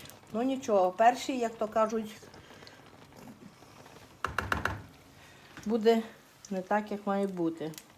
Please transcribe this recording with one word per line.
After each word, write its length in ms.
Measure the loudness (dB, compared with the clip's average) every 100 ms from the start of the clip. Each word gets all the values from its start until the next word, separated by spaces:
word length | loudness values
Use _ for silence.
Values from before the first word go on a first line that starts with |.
| -20 -20 -10
Ну 100 | -4
нічого, 480 | -2 -2 2 4 4
перший, 460 | 6 6 6 0 -2
як 180 | -4 -4
то 120 | -2
кажуть, 440 | 2 2 0 -6 -10 -20 -20 -20 -20 -20 -20 -20 -20 -20 -20 -20 -20 -20 -20 -20 -20 -20 -20 -20 -10 -8 -6 -4 -2 -2 -6 -10 -20 -20 -20 -20 -20 -20 -12 -2
буде 380 | 2 4 4 2 -10 -20 -20 -8
не 120 | -6
так, 300 | -2 -2 -2
як 160 | -4 -2
має 200 | 0 0
бути. 440 | 0 -2 -2 -6 -10 -16